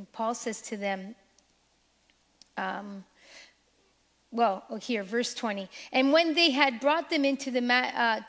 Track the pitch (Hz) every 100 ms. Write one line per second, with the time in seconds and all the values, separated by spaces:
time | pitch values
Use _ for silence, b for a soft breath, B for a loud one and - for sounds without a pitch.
0 | 190 - 226 240 233 208 - 208 202 190
1 | 190 240 _ _ _ _ _ _ _ _
2 | _ _ _ _ - - 190 190 208 196
3 | 185 B B B B B _ _ _ _
4 | _ _ _ 226 226 190 - 220 - 226
5 | 190 233 233 - 226 202 190 B B 262
6 | 269 320 339 302 339 262 277 226 277 320
7 | 285 320 277 269 269 247 247 247 254 -
8 | 233 220